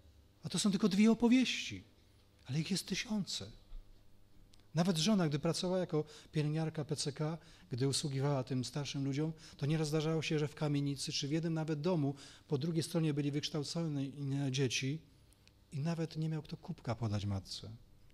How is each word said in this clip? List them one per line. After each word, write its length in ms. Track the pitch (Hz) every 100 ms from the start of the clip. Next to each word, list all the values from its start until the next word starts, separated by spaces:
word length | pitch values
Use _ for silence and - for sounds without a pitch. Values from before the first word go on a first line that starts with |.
| - - - -
A 60 | -
to 100 | 180
są 120 | 208
tylko 180 | 175 214
dwie 220 | 190 214
opowieści, 720 | 226 240 254 247 - - 98 - - - - - - -
ale 140 | 143
ich 120 | 151
jest 160 | 190 -
tysiące. 640 | 190 240 214 - - 98 - - - - - - - - - - - - 151
Nawet 220 | 180 160
żona, 320 | 160 208 160
gdy 100 | 143
pracowała 400 | 170 156 185 185
jako 240 | 170 151 147 - -
pielęgniarka 540 | 156 147 156 156 156 143
P 100 | 147
C 160 | 151
K, 260 | 135 151 165 - - -
gdy 160 | 120 139
usługiwała 560 | 123 147 135 143 139
tym 220 | 127 131 123
starszym 400 | 151 135 143 139
ludziom, 280 | 135 160 160 - -
to 80 | 143
nieraz 220 | 156 151
zdarzało 340 | 156 156 160
się, 180 | - 156
że 80 | 147
w 80 | -
kamienicy 560 | 151 143 143 139 -
czy 160 | - 139
w 40 |
jednym 220 | 160 165
nawet 280 | 160 156 151
domu 340 | 165 175 139 139 - - -
po 100 | 143
drugiej 260 | 165 160
stronie 300 | - 170 160
byli 180 | 143 147
wykształcone 1200 | 143 - 156 139 170 165 143 139 147 139 139 139
dzieci 500 | 131 127 - 131 160 - - - - - - -
i 80 | 143
nawet 380 | 160 165 160 156
nie 120 | 160
miał 120 | 156
kto 160 | - -
kubka 380 | - 165 - 113
podać 300 | 113 104 101
matce. 420 | 98 - - - 113 - - -